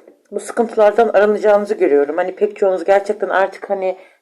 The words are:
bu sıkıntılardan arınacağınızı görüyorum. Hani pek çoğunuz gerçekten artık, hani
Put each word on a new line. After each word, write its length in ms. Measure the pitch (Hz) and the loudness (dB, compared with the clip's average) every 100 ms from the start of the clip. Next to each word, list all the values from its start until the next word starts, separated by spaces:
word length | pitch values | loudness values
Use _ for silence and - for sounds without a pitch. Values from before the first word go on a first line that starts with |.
| - _ _ | -20 _ _
bu 100 | 202 | -12
sıkıntılardan 680 | - - 226 220 208 202 233 | -6 -4 -2 2 2 4 2
arınacağınızı 680 | 196 208 208 208 208 208 | 2 2 2 2 2 0
görüyorum. 420 | 214 170 143 143 165 | -2 2 2 0 -2
Hani 180 | 185 | -6
pek 220 | 185 202 - | -4 -4 0
çoğunuz 280 | 196 185 | -2 0
gerçekten 440 | 165 196 196 208 185 | 0 0 0 -6 -2
artık, 420 | 175 196 - - | 0 -2 -4 -8
hani 260 | 196 185 180 - _ | -4 -4 -6 -14 _